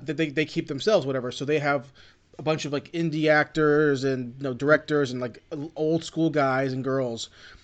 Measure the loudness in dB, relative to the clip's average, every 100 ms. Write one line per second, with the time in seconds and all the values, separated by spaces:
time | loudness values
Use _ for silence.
0 | -6 -2 -2 -2 -2 -4 -6 -4 2 2
1 | 2 -2 -4 -6 -2 0 2 -2 -4 -18
2 | -20 _ _ -8 -4 -2 -4 -6 -6 -4
3 | -2 0 4 4 2 2 4 4 4 2
4 | 0 -2 -6 -8 -6 -2 4 4 4 0
5 | 0 -2 -8 -10 _ -8 -8 -2 0 0
6 | -2 0 2 2 2 2 0 -2 -2 -2
7 | -2 -4 -10 -16 -20 -20